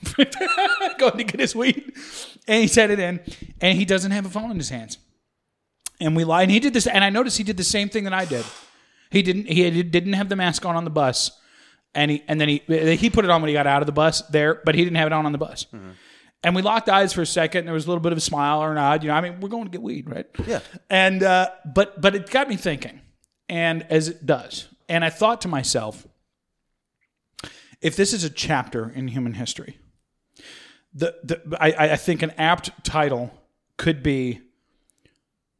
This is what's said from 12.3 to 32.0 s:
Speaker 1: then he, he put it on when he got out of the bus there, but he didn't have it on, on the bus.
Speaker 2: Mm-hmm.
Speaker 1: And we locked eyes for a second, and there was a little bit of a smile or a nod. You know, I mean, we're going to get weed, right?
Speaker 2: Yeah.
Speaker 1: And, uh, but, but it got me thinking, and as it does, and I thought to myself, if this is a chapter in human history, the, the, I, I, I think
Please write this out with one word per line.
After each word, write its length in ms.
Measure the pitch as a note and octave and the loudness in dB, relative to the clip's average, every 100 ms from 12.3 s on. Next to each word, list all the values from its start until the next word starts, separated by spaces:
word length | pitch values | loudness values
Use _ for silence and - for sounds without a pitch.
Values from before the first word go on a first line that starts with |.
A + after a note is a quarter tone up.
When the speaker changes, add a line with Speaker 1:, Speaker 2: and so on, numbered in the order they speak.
| D#3 | 0
Speaker 1:
then 80 | D3 | 2
he, 120 | D3 - D#3+ D#3+ E3 | 0 0 2 4 4
he 120 | A#3 | 2
put 160 | A3+ | 4
it 60 | F#3+ | 4
on 100 | E3+ | 4
when 60 | D#3 | 4
he 40 | |
got 140 | D3 C#3+ | 2 2
out 120 | C#3+ | 2
of 60 | D3 | 2
the 60 | |
bus 280 | D3 D#3 D3+ | 2 2 2
there, 380 | - D3+ D3+ D#3+ | 0 2 2 0
but 100 | E3 | 0
he 80 | D#3 | 0
didn't 140 | F3 E3 | 0 2
have 100 | D#3 | 0
it 60 | |
on, 120 | D#3 D3+ | 0 -2
on 40 | |
the 80 | D3 | -4
bus. 280 | D#3 - - | -6 -10 -14
Speaker 2:
Mm-hmm. 180 | A2 F#2+ F#2 - - _ _ | -16 -18 -20 -20 -20 _ _
Speaker 1:
And 140 | E3+ F#3 | 0 2
we 40 | |
locked 260 | G3+ A3+ A3 | 2 0 4
eyes 240 | G3 G3 | 4 4
for 100 | - | 0
a 40 | D#3+ | -2
second, 340 | F3 D#3+ F#3 | 0 0 -2
and 80 | E3+ | -2
there 60 | |
was 120 | D#3+ D3+ | -4 -2
a 20 | |
little 120 | F3 | -2
bit 80 | E3+ | 0
of 80 | D#3+ | -2
a 20 | |
smile 400 | - D3 C#3+ D3+ | -2 0 0 2
or 120 | D#3 | 0
a 20 | |
nod. 300 | D3+ C#3+ D#3 | 2 2 2
You 60 | D3+ | 2
know, 40 | |
I 60 | D3+ | 0
mean, 180 | F3 F3 | -2 -6
we're 100 | G3 | -8
going 160 | A#3 G3+ | -8 -10
to 40 | |
get 100 | F3 | -10
weed, 300 | - - C#3+ | -10 -10 -10
right? 160 | - - - | -12 -12 -10
Speaker 2:
Yeah. 140 | - G#3+ - F3+ - | -6 -6 -8 -16 0
Speaker 1:
And, 320 | F#3+ F#3+ F#3+ | 4 4 4
uh, 280 | F#3+ F#3 F#3 - D#3 | 4 4 2 -4 -4
but, 280 | D#3 G3+ E3 | 0 0 2
but 160 | G3 G3 | 0 0
it 120 | F#3+ | 0
got 200 | C4 C#4 | 0 0
me 80 | G3 | -2
thinking, 440 | F#3 C3+ - - _ _ _ _ - | -4 -4 -8 -16 _ _ _ _ -8
and 380 | E3+ E3 E3 - | -2 0 -2 0
as 200 | D#3+ D#3 | 0 0
it 180 | E3 D3 | -4 -2
does, 400 | C3+ - - - _ - | -2 -2 -16 -16 _ -4
and 160 | E3+ | -2
I 60 | E3 | -2
thought 320 | - G#3+ A#3 | 2 2 2
to 60 | F#3 | -4
myself, 560 | D3 A#2+ B2+ A2 - - _ _ _ _ _ _ _ _ _ _ _ _ - - - - _ | -4 -2 -2 -4 -12 -18 _ _ _ _ _ _ _ _ _ _ _ _ -20 -18 -20 -20 _
if 160 | D#3+ - | -4 0
this 160 | G3 | 0
is 120 | A3 | -2
a 60 | E3 | -4
chapter 580 | - - C#3+ B2 A#2+ A2+ | -6 -2 -2 -2 -6 -8
in 180 | C3 C3 | -8 -6
human 260 | B2+ A#2+ | -4 -6
history, 440 | G#2+ A#2+ - - - _ _ _ _ _ _ - - - _ _ | -6 -8 -10 -14 -20 _ _ _ _ _ _ -20 -20 -20 _ _
the, 200 | C#3 E3+ - | -6 -6 -6
the, 360 | - E3 D3+ E3 | -8 -8 -6 0
I, 120 | D#3+ | 2
I, 200 | D#3+ D3+ | 2 2
I 40 | |
think 260 | D3+ | 0